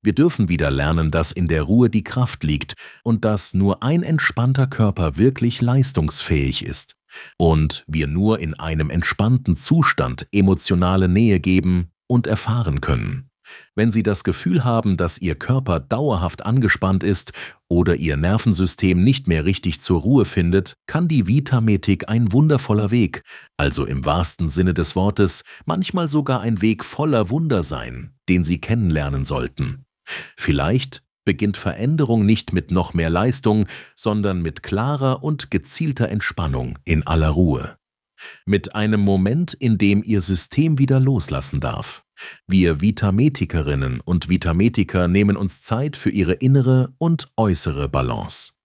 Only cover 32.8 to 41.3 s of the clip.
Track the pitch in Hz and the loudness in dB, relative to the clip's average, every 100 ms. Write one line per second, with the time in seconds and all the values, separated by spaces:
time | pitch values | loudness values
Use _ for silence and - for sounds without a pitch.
32.8 | 87 85 80 85 117 131 110 107 98 - | 0 -2 0 0 0 0 0 0 -2 -8
33.8 | - - 110 104 101 90 82 - - 101 | -20 -6 -4 -2 -2 -2 -4 -8 -6 -4
34.8 | 123 147 135 127 151 143 - - - - | -2 -2 -2 -2 -4 -6 -4 -4 -4 -4
35.8 | 160 131 120 104 - - 82 65 62 - | -4 -2 -2 -2 -4 -4 -4 -4 -6 -10
36.8 | - 78 67 82 78 76 87 64 - - | -2 -2 2 0 2 2 2 0 -6 -16
37.8 | _ _ _ _ - - - 98 - 107 | _ _ _ _ -20 -14 -2 -2 -2 -4
38.8 | 107 107 98 98 95 143 175 - 127 101 | 0 2 2 2 2 0 -2 -2 0 2
39.8 | 101 101 107 104 92 92 - - 160 143 | 4 2 2 0 0 -2 -2 0 2 2
40.8 | 135 135 131 123 - | 2 4 4 0 -2